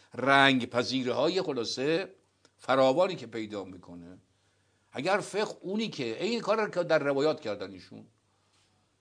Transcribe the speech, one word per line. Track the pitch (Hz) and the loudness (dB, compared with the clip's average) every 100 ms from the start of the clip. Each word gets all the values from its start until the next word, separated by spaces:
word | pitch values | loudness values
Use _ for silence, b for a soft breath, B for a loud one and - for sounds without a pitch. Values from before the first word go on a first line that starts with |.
| b | b
رنگ | 107 127 139 139 131 113 | -4 4 6 8 6 2
پذیرهای | 120 110 131 123 117 151 185 | -2 0 -2 -2 0 0 0
خلاصه | 165 131 107 - 135 165 190 - _ _ _ _ | -2 -4 -4 -4 -2 -2 -4 -14 _ _ _ _
فراوانی | - 131 131 143 196 175 | 0 4 6 6 2 0
که | 113 | -8
پیدا | 113 107 104 | -8 -6 -8
می‌کنه. | 92 92 87 87 85 92 _ _ _ _ _ _ _ | -10 -14 -18 -18 -18 -20 _ _ _ _ _ _ _
اگر | 123 156 196 | -6 0 0
فقه | - 190 226 - | 0 -4 -4 -6
اونی | 175 208 220 | -6 -4 -4
که، | 147 120 113 | -4 -6 -4
این | 185 233 | -4 -4
کار | 185 220 | -2 -2
رو | 208 | 0
که | 180 | -2
در | 170 160 | 2 2
روایات | 139 139 151 143 | 2 2 2 0
کردن | 110 98 95 | -4 -6 -8
ایشون، | 95 - 110 110 _ _ _ _ _ _ _ _ _ | -12 -18 -20 -20 _ _ _ _ _ _ _ _ _